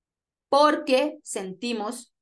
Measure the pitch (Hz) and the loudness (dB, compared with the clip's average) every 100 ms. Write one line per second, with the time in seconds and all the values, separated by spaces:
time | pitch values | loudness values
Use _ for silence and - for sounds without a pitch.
0 | _ _ _ _ - 277 302 302 - 254 | _ _ _ _ 0 4 4 2 2 0
1 | 302 - - 220 190 185 240 226 208 233 | 0 -6 -12 -10 -10 -8 -6 -6 -6 -10
2 | - _ | -14 _